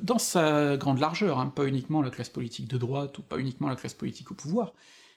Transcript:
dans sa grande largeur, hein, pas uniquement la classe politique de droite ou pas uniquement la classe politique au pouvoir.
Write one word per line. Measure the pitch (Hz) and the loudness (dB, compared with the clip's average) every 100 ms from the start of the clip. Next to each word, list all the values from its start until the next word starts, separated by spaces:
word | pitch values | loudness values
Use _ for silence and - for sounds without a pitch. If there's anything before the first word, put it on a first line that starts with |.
dans | 185 233 | 0 2
sa | - 185 156 147 147 139 | 2 4 6 6 4 2
grande | 135 131 | 2 4
largeur, | 151 170 208 131 | 2 2 2 2
hein, | 135 | 0
pas | 143 139 | 0 0
uniquement | 135 - 156 | 0 0 0
la | 131 | 0
classe | - 120 | -4 -8
politique | - 120 - 123 | -8 -8 -8 -4
de | 131 | -2
droite | 120 139 143 - | -2 -2 -4 -8
ou | |
pas | - 139 | -8 -4
uniquement | 131 127 147 | -4 -2 -4
la | |
classe | 127 - | -2 -6
politique | - 131 - 135 | -8 -8 -8 -12
au | |
pouvoir. | 190 147 208 214 - - - - | -12 -2 -2 -2 -6 -20 -20 -20